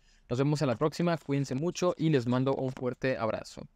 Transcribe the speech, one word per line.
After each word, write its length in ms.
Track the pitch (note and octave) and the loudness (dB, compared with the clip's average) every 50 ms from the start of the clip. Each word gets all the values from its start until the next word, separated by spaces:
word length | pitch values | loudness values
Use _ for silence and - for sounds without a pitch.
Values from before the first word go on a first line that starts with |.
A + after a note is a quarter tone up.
| _ _ _ _ _ - | _ _ _ _ _ -6
Nos 100 | B2 A#2+ | 0 0
vemos 240 | C#3 D3 D3+ D3 D#3+ | 2 2 2 2 2
en 60 | C3+ | 0
la 80 | A#2 | 0
próxima, 400 | G#2+ D3 D#3 - - E3+ F3 E3+ | 2 0 0 0 0 0 0 0
cuídense 380 | D#3 - - C#3 C#3+ C#3 - B2 | -2 -2 -2 0 0 0 -2 -2
mucho 400 | C3 D#3 F3 F3+ - F3+ F3+ F3 | -2 -2 -4 -2 0 0 0 0
y 140 | - D#3 D#3+ | 2 2 4
les 160 | D#3 C3+ A#2 | 4 4 4
mando 280 | B2 B2 B2+ C3 C3+ C3+ | 2 2 2 2 0 0
un 160 | - C3+ C3 | 0 -2 -4
fuerte 460 | C3 - C3 B2 B2 - - C3 C3 | -4 -4 -4 -6 -4 -2 -2 -2 0
abrazo. 460 | - A2+ A2 - - - - - - - - _ | 0 0 -2 -2 -4 -6 -10 -14 -16 -16 -18 _